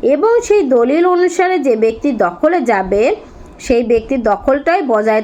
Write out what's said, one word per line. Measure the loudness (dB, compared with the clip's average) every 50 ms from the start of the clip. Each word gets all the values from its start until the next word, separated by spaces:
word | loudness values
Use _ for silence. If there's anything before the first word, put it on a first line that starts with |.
| 2 0 0
এবং | 2 2 2 2 0 2 2
সেই | 2 2 2 2 2
দলিল | 2 2 2 2 2 2 2 2
অনুসারে | 2 0 0 0 0 0 0 0 0 0 0
যে | 0 2 0
ব্যক্তি | -2 -2 -2 -4 -4 -2 0 -2
দখলে | -2 -2 0 -2 0 0 0 0 0
যাবে, | 0 -2 0 -2 0 0 2 0 0 -4 -8 -20 -20 -20 -20 -20 -20 -20 -4
সেই | 0 0 0 2 2
ব্যক্তির | 0 0 0 -2 -4 -2 0
দখলটাই | 0 -2 0 0 0 0 0 0 0 0 0 0 0
বজায় | 0 0 0 0 0 0